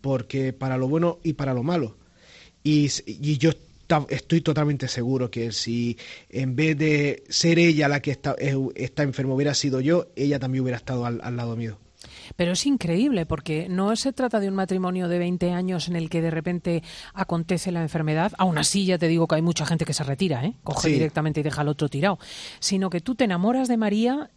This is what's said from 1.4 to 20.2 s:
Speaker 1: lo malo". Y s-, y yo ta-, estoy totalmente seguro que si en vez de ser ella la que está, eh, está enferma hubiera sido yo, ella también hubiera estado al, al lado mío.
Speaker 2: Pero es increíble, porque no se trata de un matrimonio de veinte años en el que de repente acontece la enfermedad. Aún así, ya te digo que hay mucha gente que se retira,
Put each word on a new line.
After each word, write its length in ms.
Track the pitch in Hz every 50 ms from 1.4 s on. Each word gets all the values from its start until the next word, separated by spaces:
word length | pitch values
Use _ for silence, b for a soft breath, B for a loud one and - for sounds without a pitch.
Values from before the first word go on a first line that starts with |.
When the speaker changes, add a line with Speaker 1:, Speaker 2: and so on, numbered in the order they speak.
| 147 135 131
Speaker 1:
lo 80 | 123 120
malo". 340 | 147 175 175 139 110 - - B B B B B B B B B B B B _
Y 240 | 147 151 151 147
s-, 180 | 143 - - -
y 300 | - 110 - 147 147 151 135
yo 140 | 113 165 147 - - - - - -
ta-, 200 | - 170 151 139 -
estoy 320 | - 135 - - - 165
totalmente 480 | 160 - 151 147 151 147 147 135 131 123
seguro 420 | - - 120 120 131 131 123 120
que 220 | - 120 113 117 107
si 460 | - - - 117 120 120 120 117 B B B B B B B
en 260 | - - 135 131 127
vez 200 | 120 156 160 156 139
de 440 | 160 156 151 147 143 143 127 - - -
ser 300 | - - - 170 170 165
ella 300 | 170 170 160 151 151 139
la 120 | 143 143
que 100 | - -
está, 240 | 135 - - 147 131 -
eh, 180 | - 139 135 135 135 127 -
está 280 | - - 131 - - 147
enferma 320 | 139 127 - 131 135 131
hubiera 200 | 131 143 147 139
sido 260 | - - 147 127 131
yo, 280 | 131 143 170 175 - - _
ella 220 | - 135 143 147 139
también 260 | 123 127 131 131 131
hubiera 140 | 127 123 113
estado 260 | - - 131 123 120
al, 140 | 120 120 120 -
al 140 | - 123
lado 200 | 120 120 117 117
mío. 220 | 113 117 113 104 - _ - _ B B B B B B B B
Speaker 2:
Pero 180 | - 175 170 180
es 140 | 185 -
increíble, 600 | 285 277 247 - 165 165 175 233 294 269 196 165
porque 420 | 160 160 156 - - 156 156 165 180
no 260 | 185 180 190 202 226
se 180 | 220 - 269 262
trata 280 | - 262 247 - 220
de 80 | 202 196
un 60 | 190
matrimonio 520 | 196 190 185 190 185 185 180 180 185 180 175
de 100 | 175 175
veinte 340 | 175 175 180 180 180 175 180
años 340 | 175 185 185 185 175 156
en 100 | 175 175
el 120 | 170 165 156
que 140 | - 170 160
de 80 | 165
repente 520 | 160 160 160 180 175 175 - 185 170 165 B B B B B B B
acontece 600 | - 190 - 175 165 165 165 185 165 - 190 175
la 100 | 170 165
enfermedad. 500 | 156 - 165 156 151 151 156 170 208 208 -
Aún 200 | 190 190 170 151
así, 260 | 147 - - 202 196
ya 140 | 185 185 170
te 80 | 170
digo 220 | 165 165 170 165 156
que 80 | 160
hay 60 | 156 165
mucha 240 | 170 165 - 156
gente 180 | 139 170 156 160
que 80 | - 147
se 100 | - 147
retira, 420 | 127 139 135